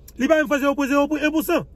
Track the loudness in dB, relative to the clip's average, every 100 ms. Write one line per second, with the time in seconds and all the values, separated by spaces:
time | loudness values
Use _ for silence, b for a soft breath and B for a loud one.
0 | -18 -4 0 2 2 0 0 0 0 0
1 | 0 0 -2 -2 -2 -2 -4